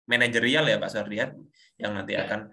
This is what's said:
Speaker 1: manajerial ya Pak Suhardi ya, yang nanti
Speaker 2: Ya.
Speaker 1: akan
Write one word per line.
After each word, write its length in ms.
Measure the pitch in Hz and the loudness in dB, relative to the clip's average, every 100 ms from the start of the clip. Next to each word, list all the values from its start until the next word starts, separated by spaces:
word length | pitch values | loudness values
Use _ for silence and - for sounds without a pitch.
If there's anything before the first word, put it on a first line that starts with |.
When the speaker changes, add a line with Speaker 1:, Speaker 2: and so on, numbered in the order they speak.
| - | 0
Speaker 1:
manajerial 600 | 120 120 117 120 147 147 | 2 4 4 2 4 4
ya 120 | 104 | 2
Pak 100 | - | 0
Suhardi 240 | 110 104 104 | -4 -4 -4
ya, 80 | 135 - - _ _ - | -4 -6 -20 _ _ -8
yang 160 | 104 101 | -6 -6
nanti 200 | 98 95 | -4 -4
Speaker 2:
Ya. 80 | 98 | -2
Speaker 1:
akan 240 | 110 107 | -4 -6